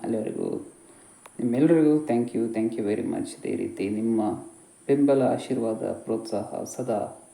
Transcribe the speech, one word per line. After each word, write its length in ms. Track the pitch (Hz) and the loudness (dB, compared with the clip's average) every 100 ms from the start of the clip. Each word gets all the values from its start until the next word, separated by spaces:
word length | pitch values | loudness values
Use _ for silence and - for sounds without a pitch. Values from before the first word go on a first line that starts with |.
| - | -2
ಅಲ್ಲಿವರೆಗೂ 440 | - - 50 50 50 - - - - - _ - - | -4 -4 -4 -4 -6 -8 -20 -20 -20 -20 _ -20 -4
ನಿಮ್ಮೆಲ್ಲರಿಗೂ 540 | 120 120 160 165 151 151 151 | 0 4 6 6 6 4 2
thank 180 | 120 120 120 | 0 0 -2
you, 80 | 113 110 | -2 0
thank 160 | 113 - | -2 0
you 80 | 104 | -2
very 140 | 107 - | 0 -2
much. 160 | - - - | -4 -6 -8
ಇದೇ 160 | - - | -6 -4
ರೀತಿ 240 | - - 98 107 | -4 -4 -4 -2
ನಿಮ್ಮ 180 | 113 110 104 87 - - _ _ - | 0 2 0 -2 -10 -20 _ _ 0
ಬೆಂಬಲ, 340 | 143 143 135 127 - | 4 6 6 4 0
ಆಶೀರ್ವಾದ, 560 | - 123 113 110 98 - - | -2 -2 -2 -2 -4 -6 -4
ಪ್ರೋತ್ಸಾಹ 580 | 113 - 101 98 - - - | -4 -2 -6 -6 -8 -8 -8
ಸದಾ 260 | 120 104 - - - | -2 -2 -4 -10 -20